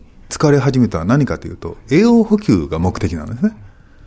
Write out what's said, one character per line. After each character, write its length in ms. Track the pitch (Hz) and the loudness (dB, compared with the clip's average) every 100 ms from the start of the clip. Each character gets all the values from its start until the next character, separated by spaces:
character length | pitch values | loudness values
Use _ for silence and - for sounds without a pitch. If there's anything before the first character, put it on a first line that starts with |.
| - - - | -20 -20 -14
使 180 | - 151 | -2 2
わ 60 | |
れ 80 | 143 | 2
始 180 | 135 127 | 2 2
め 100 | 117 | 0
た 100 | 85 | 0
の 20 | |
は 60 | 87 | 0
何 200 | 139 131 | 0 0
か 140 | 80 | -4
と 80 | 85 | -10
い 40 | |
う 40 | - | -14
と、 220 | 82 - - | -14 -14 -2
栄 120 | 151 | 2
養 220 | 233 233 | 4 4
補 140 | 220 208 | 2 0
給 300 | - 92 73 | 2 0 0
が 100 | 80 | -2
目 200 | 90 - | -2 -2
的 160 | 90 80 | -4 -6
な 80 | |
ん 60 | 76 | -10
で 80 | 117 | -4
す 40 | |
ね。 100 | 214 - - - - - | -4 -4 -18 -20 -20 -20